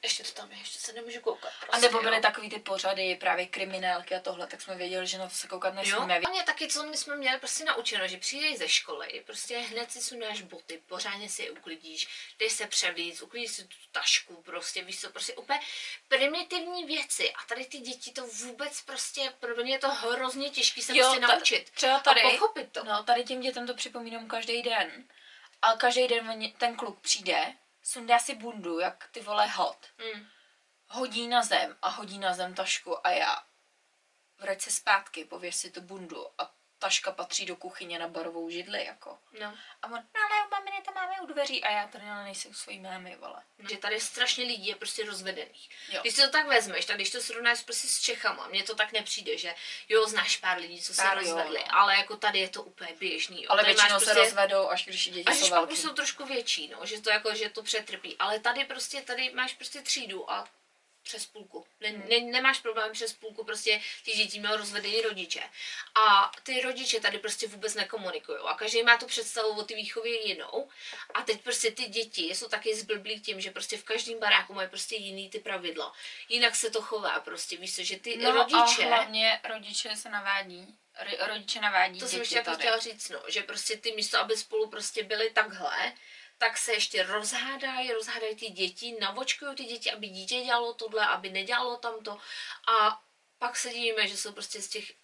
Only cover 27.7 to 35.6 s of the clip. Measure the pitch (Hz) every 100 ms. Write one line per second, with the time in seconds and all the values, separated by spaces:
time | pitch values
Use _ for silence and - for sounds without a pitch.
27.7 | _ - 262 233 240 240 240 226 226 175
28.7 | 165 180 - - - 202 208 208 202 165
29.7 | - - _ 226 214 214 _ _ _ _
30.7 | _ _ 240 254 220 233 240 233 - -
31.7 | - 190 - 208 196 196 180 185 185 190
32.7 | - - 170 185 180 151 - - _ _
33.7 | _ _ _ _ _ _ _ 196 196 -
34.7 | - - 196 - - 156 170 175 -